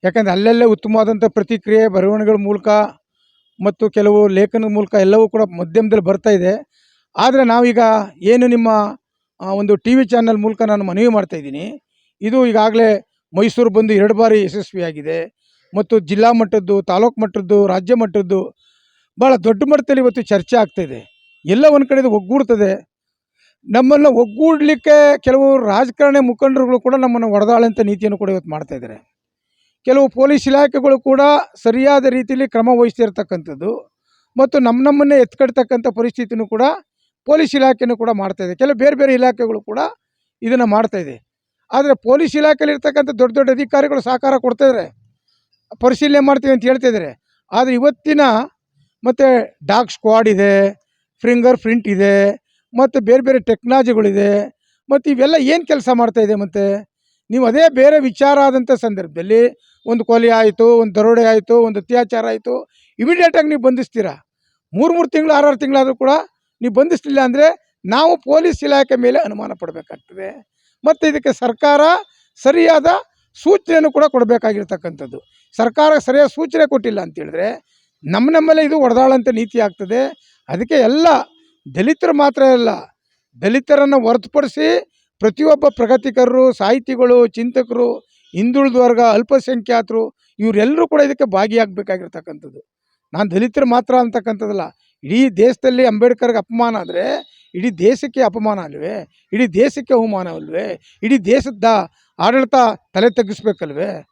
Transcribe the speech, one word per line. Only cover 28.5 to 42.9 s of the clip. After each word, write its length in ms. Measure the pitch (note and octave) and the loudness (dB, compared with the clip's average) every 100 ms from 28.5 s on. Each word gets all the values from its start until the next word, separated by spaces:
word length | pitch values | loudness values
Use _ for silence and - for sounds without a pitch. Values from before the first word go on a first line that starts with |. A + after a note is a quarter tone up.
ಮಾಡ್ತಾ 240 | D3+ C#3+ | -12 -12
ಇದ್ದಾರೆ. 460 | C3+ A#2 G#2+ _ _ _ _ _ _ _ _ | -14 -14 -20 _ _ _ _ _ _ _ _
ಕೆಲವು 240 | - C4+ C#4 | 0 2 2
ಪೊಲೀಸ್ 400 | A#3 C4+ D4 C4+ | 2 2 2 2
ಇಲಾಖೆಗಳು 520 | C#4 C#4+ C#4+ C4+ C4+ | 2 2 0 0 0
ಕೂಡ 200 | C4+ C4+ C#4+ D4 - _ | 0 2 4 2 -2 _
ಸರಿಯಾದ 420 | A#3 A#3 C4+ C#4+ | -2 0 2 2
ರೀತಿಯಲ್ಲಿ 440 | C4 B3+ A3+ C4 C4+ | 2 -2 -4 -4 -2
ಕ್ರಮ 200 | A#3 A3+ | -2 0
ವಹಿಸ್ತಿರ್ತಕ್ಕಂಥದ್ದು 1040 | B3 F#3 - A3+ F#3 G#3 F3+ D#3 C#3 F3+ A#3 - _ _ _ _ - | 2 2 0 -4 -4 -8 -8 -10 -10 -8 -8 -14 _ _ _ _ -2
ಮತ್ತು 220 | C4 C#4+ | 0 2
ನಮ್ 260 | B3 A#3 | 0 2
ನಮ್ಮನ್ನೇ 360 | C4+ C#4+ C#4+ C#4+ | 2 2 4 4
ಎತ್ಕೊಳ್ತಕ್ಕಂಥ 640 | A#3+ _ C4+ B3+ B3 B3 A#3+ G3+ | 2 _ -2 0 -2 -2 -4 -4
ಪರಿಸ್ಥಿತಿನೂ 500 | A#3 - A3 A3+ A3 | -6 -6 -8 -8 -6
ಕೂಡ 160 | A3 C4 G4 _ _ _ _ | -2 -2 -2 _ _ _ _
ಪೊಲೀಸ್ 300 | - D4+ D#4+ | -2 0 0
ಇಲಾಖೆನೂ 420 | C#4 C4+ B3 B3 A#3 | 0 0 0 -2 -4
ಕೂಡ 140 | A3+ | -4
ಮಾಡ್ತಾ 340 | G#3+ G3 F#3+ | -4 -6 -8
ಇದೆ. 100 | F3+ | -10
ಕೆಲವು 200 | F3+ C4+ | -4 -2
ಬೇರೆ 220 | C4 C4+ C#4 | 2 0 2
ಬೇರೆ 180 | C#4 | 0
ಇಲಾಖೆಗಳು 460 | B3+ B3+ A#3+ A3+ G#3+ | 2 0 0 -4 -6
ಕೂಡ 180 | G#3 A3 D#4 A#4 _ _ _ _ | -8 -8 -8 -8 _ _ _ _
ಇದನ್ನ 200 | A3+ B3 | -4 0
ಮಾಡ್ತಾ 360 | A#3 G#3 A3+ G3+ | 2 0 0 -4
ಇದೆ. 180 | D#3 A#2 _ _ _ _ _ | -10 -16 _ _ _ _ _
ಆದ್ರೆ 220 | B3 C#4+ | -2 0
ಪೊಲೀಸ್ 420 | B3+ A3+ C4+ D#4+ D4+ | 0 0 0 0 0
ಇಲಾಖೆಯಲ್ಲಿ 360 | D4+ D4 D4+ | 0 0 -2
ಇರ್ತಕ್ಕಂಥ 380 | D4 D4 | -2 -2